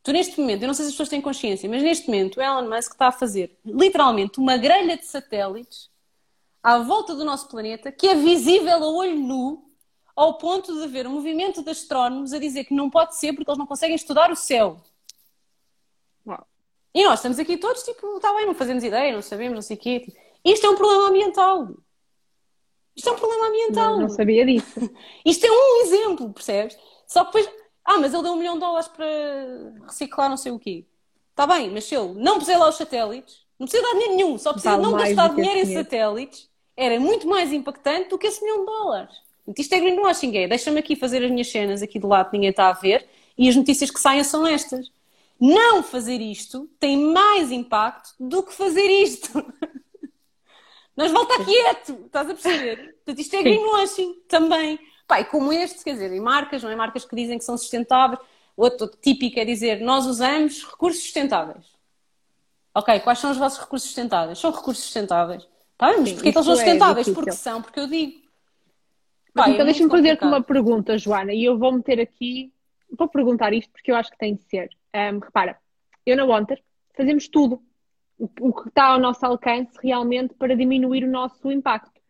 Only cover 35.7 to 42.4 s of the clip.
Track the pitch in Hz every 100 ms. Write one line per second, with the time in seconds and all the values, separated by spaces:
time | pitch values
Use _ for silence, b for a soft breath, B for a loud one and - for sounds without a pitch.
35.7 | 190 - 233 214 208 277 - _ _ _
36.7 | - 254 233 294 440 311 392 330 294 262
37.7 | 277 277 320 370 381 415 415 415 440 392
38.7 | 440 392 208 - - _ _ - 202 285
39.7 | 370 359 359 392 349 254 208 180 240 302
40.7 | 302 311 302 254 254 247 247 247 220 202
41.7 | 202 208 214 196 196 190 208